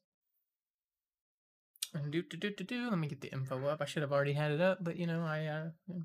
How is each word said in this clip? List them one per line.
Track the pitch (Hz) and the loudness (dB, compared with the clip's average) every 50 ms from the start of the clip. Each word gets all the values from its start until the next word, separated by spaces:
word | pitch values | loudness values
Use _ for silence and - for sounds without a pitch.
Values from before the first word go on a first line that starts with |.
| _ _ _ _ _ _ _ _ _ _ _ _ _ _ _ _ _ _ _ _ _ _ _ _ _ _ _ _ _ _ _ _ _ _ _ - - - | _ _ _ _ _ _ _ _ _ _ _ _ _ _ _ _ _ _ _ _ _ _ _ _ _ _ _ _ _ _ _ _ _ _ _ -8 -8 -4
And | - 156 143 147 | -4 -4 -4 -2
do, | 147 170 | -2 -2
do, | 175 - - | -2 -4 -6
do, | 165 208 208 | -4 -4 -4
do, | 208 - 185 | -2 -4 -6
do. | - 247 240 240 240 | -4 -4 -2 0 0
Let | 208 165 | 2 0
me | 156 143 | 0 0
get | - - | -4 -6
the | - - | -8 -6
info | - 135 131 131 131 127 135 | -4 -4 -4 -2 -2 0 0
up. | 143 151 151 | 0 0 0
I | 143 | -2
should | 139 - 165 | -2 0 0
have | 147 139 | 0 4
already | 143 139 143 143 | 4 4 4 4
had | 143 147 151 151 | 4 2 2 4
it | 147 151 | 4 6
up, | 180 190 190 - | 6 4 4 2
but, | 180 170 160 | 0 -2 -2
you | 175 175 | 0 0
know, | 170 165 165 | 0 0 0
I, | 170 160 156 156 156 | 0 0 0 0 0
uh, | 156 151 156 160 165 160 _ - 185 175 175 | -2 -2 -2 -4 -6 -8 _ -10 -8 -6 -6